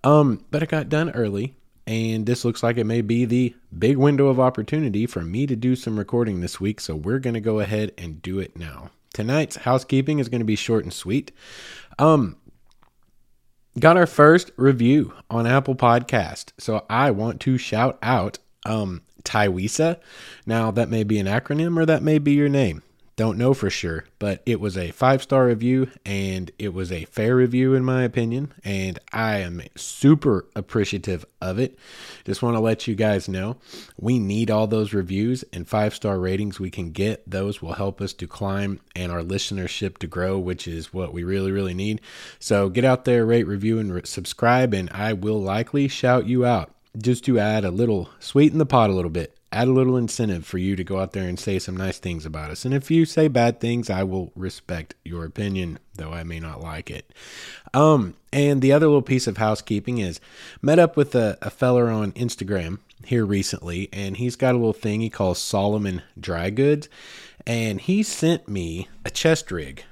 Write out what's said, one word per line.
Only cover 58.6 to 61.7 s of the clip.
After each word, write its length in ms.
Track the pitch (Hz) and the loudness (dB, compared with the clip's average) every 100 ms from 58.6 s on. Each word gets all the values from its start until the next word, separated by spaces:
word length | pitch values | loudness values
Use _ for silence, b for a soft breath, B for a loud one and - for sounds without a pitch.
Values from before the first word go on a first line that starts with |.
the 120 | 131 | 6
other 140 | 143 156 | 6 6
little 140 | 147 | 4
piece 260 | 135 131 120 | 4 0 0
of 100 | 98 | -2
housekeeping 600 | 110 107 - 104 98 123 | 0 0 -2 -4 -2 -4
is 200 | 92 82 B B B B | -4 -6 B B B B
met 160 | 135 160 | 4 6
up 200 | 170 156 | 6 4
with 180 | 139 127 | 2 2
a, 220 | 110 - | 0 -2
a 80 | 104 | -10
feller 380 | - 127 | -2 2